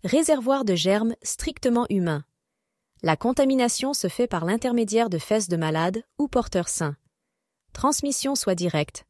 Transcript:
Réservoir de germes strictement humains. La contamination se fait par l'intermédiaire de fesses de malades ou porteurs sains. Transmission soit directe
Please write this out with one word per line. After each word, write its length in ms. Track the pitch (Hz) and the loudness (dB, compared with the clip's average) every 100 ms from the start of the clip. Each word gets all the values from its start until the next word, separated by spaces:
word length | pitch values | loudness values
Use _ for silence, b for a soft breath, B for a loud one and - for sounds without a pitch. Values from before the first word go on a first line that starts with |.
| 185 | 2
Réservoir 600 | 277 311 294 240 269 233 | 2 4 2 2 0 2
de 100 | 175 | 2
germes 400 | 170 202 226 233 | 2 2 0 -4
strictement 640 | - - - 269 254 240 240 | -8 -6 -6 -2 0 2 2
humains. 360 | 202 170 151 - _ _ _ _ _ _ _ | 0 0 -2 -6 _ _ _ _ _ _ _
La 160 | 170 156 | 0 2
contamination 760 | 233 262 269 262 240 - 262 285 | 2 2 2 4 2 0 -2 -2
se 120 | 185 | -4
fait 200 | - 240 | -2 -2
par 180 | 180 165 | 0 -2
l'intermédiaire 640 | 226 254 240 220 220 233 | -2 0 0 0 2 0
de 80 | 170 | -2
fesses 320 | - 214 185 | 0 -2 0
de 80 | 170 | -2
malades 460 | 160 156 170 202 - _ | 0 0 0 -2 -10 _
ou 80 | 285 | 0
porteurs 420 | 254 233 185 170 | 0 0 -2 -2
sains. 260 | - 156 143 _ _ _ _ _ _ _ | -4 -4 -6 _ _ _ _ _ _ _
Transmission 640 | - 269 - 285 269 269 277 | -2 -2 0 -2 -2 -2 -2
soit 180 | - | -2
directe 540 | 180 175 160 151 - _ | -2 0 0 -2 -6 _